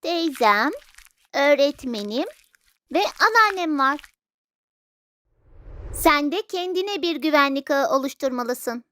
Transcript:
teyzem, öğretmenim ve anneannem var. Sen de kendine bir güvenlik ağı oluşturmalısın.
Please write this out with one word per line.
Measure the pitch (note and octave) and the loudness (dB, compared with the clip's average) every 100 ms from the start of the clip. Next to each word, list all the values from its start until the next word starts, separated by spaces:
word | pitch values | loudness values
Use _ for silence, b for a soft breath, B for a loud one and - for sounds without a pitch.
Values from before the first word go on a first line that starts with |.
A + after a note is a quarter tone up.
teyzem, | - E4+ E4 C4 A3+ G3+ B3+ A#4 - - - _ _ | -2 -2 -2 2 2 4 2 -2 -14 -20 -20 _ _
öğretmenim | - C#4+ C#4+ C#4 C#4+ C4 A3+ G#3 A3+ F#4+ - _ _ _ _ _ | 0 4 6 4 0 -8 -8 -6 -4 -6 -8 _ _ _ _ _
ve | D#4+ G4+ - | -2 -2 2
anneannem | G#4 A4+ G#4+ G4 E4+ D4 | 2 4 4 2 -2 0
var. | C4+ D4 - _ _ _ _ _ _ _ _ _ _ _ _ _ _ - - - - | 0 0 -8 _ _ _ _ _ _ _ _ _ _ _ _ _ _ -20 -18 -16 -12
Sen | - D#4+ D4 D4 | 0 2 2 0
de | F4 - | -4 -6
kendine | F#4 F4+ F4+ G4 G4+ | -6 -4 -4 -4 -4
bir | E4+ D4+ | -4 -2
güvenlik | D#4 D4 C#4 C4+ C4+ | 0 2 2 0 -2
ağı | C#4+ C4+ C4+ | 0 2 0
oluşturmalısın. | C4+ - C4+ B3+ A#3+ B3 - A#3+ _ | -2 -4 -4 -4 -6 -6 -6 -8 _